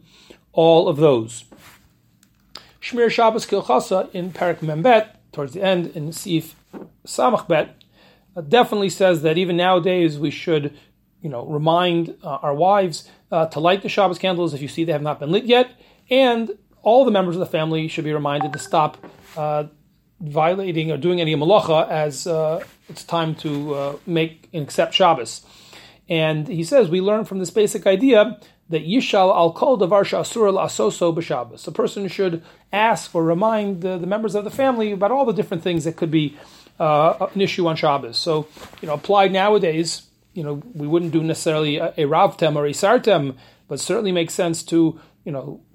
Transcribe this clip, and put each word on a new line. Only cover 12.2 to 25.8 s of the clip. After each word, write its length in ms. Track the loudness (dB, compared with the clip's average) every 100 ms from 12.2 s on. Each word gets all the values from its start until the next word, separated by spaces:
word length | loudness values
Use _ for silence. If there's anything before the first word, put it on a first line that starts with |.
uh, 40 | -10
our 260 | -6 -4
wives, 560 | 0 4 4 2 -4 -14 _ -4
uh, 160 | -2 0
to 120 | 0
light 220 | 2 2
the 80 | 0
Shabbos 300 | 0 0 2
candles 340 | -2 0 -2
if 80 | -4
you 60 | -8
see 160 | -6
they 80 | -4
have 100 | -2
not 180 | -4 -6
been 120 | -2
lit 140 | -2 2
yet, 260 | 2 2 -4 _ _ -2
and 440 | 2 4 2 -4 -10 _ _
all 200 | 2 4
the 60 | 6
members 260 | 4 0 -2
of 40 |
the 80 | -4
family 400 | -2 -2 -2 -4
should 180 | -6 -4
be 80 |
reminded 400 | -2 -2 -2 -4
to 60 | -8
stop, 380 | -4 0 0 -2 -20 -20 -18 -8
uh, 280 | -4 -4 -6 _ _ _ _ -16
violating 720 | -8 0 0 0 -4 -4 -4
or 60 | -2
doing 220 | -2 0
any 160 | 0 0
malacha 540 | 4 2 4 0 0
as, 380 | -2 -4 -4 -4
uh, 360 | -2 -2 -4 -8 _ -20
it's 140 | -20
time 300 | -6 -4 -2 -4
to, 380 | -6 -6 -6
uh, 220 | -6 -6 -8 -4
make 440 | -2 -2 -6 _
and 80 | -10
accept 320 | -6 -2 0
Shabbos. 480 | 4 4 4 -2 -14 -20 -20 -20 -20